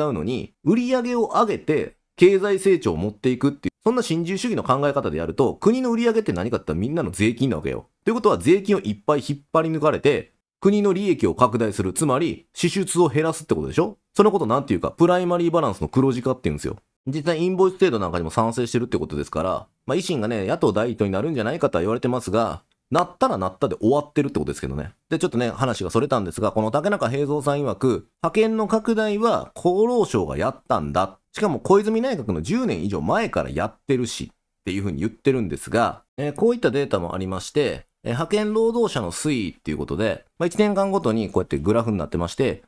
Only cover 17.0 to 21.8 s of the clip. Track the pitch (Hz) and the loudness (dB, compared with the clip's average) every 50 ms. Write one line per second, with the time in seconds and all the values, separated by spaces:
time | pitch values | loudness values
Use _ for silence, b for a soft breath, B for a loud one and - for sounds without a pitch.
17 | - 131 135 156 143 165 170 156 170 185 185 180 190 185 185 - 196 180 123 107 | -10 -8 -6 -4 -2 -2 0 0 0 0 2 4 4 4 4 4 2 2 2 2
18 | 95 87 82 90 85 80 - - 113 117 117 - 120 107 - 120 120 - - 95 | -2 -2 -2 -2 -4 -2 0 0 0 0 0 -2 -2 0 0 -2 -2 0 -2 -2
19 | 80 76 78 73 71 - - 78 82 92 85 - - - _ _ _ - 131 180 | -2 -2 -4 -6 -6 -4 -4 -4 -2 -2 -2 -4 -6 -10 _ _ _ -2 -2 -2
20 | 180 - 175 131 104 113 120 107 92 98 151 170 - 123 98 107 113 123 110 - | 0 -2 -2 -2 -2 -2 -2 -2 -2 -2 -2 0 2 2 2 2 0 -2 0 0
21 | 107 98 95 95 120 165 160 123 104 113 147 175 - 131 - 85 | 0 0 0 -2 -2 -2 -2 -2 -2 -2 -2 0 -2 0 0 0